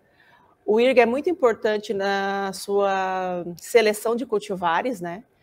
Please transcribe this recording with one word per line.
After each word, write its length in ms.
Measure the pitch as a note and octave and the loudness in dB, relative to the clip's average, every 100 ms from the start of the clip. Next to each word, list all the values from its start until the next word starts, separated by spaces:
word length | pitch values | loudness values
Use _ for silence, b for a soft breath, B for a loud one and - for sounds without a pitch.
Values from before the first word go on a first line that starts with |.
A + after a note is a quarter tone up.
| b b b b b b | b b b b b b
O 160 | - G#3+ | 0 4
irg 200 | B3 B3 | 6 6
é 40 | |
muito 240 | A#3 B3 F4+ | 4 2 -2
importante 640 | E4 A#3+ A3 A3 G#3+ G#3 | 2 0 2 -2 -2 -4
na 600 | G3 G3 G3 G3 G3 G3 | -4 -2 -2 -2 -4 -6
sua 920 | F#3+ - G3+ G3 F#3+ F#3+ F#3 F#3 F3+ F3 E3+ | -8 -2 0 2 0 -2 -2 -4 -6 -8 -12
seleção 580 | - A#3 G#3+ G#3 A3+ | 2 4 4 0 -2
de 100 | A#3 | -4
cultivares, 760 | B3+ G#3 G#3 F#3 F3 E3+ B3+ G3+ | -2 -6 -4 -4 -2 0 -2 -6
né? 240 | F3 F3+ - _ | -8 -12 -16 _